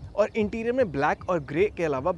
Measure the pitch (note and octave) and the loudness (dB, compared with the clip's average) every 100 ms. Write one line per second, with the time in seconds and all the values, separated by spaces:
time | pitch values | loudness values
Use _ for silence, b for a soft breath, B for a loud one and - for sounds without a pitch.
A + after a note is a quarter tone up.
0 | - - G#3 A3+ G#3 A3+ A3+ B3+ A3 C#3 | -8 0 0 2 -2 -2 -2 0 0 2
1 | D3 G3+ - F3+ C3 D3 G3+ - E3 C3+ | 0 0 -2 -2 0 2 2 2 -2 0
2 | D#3 | 0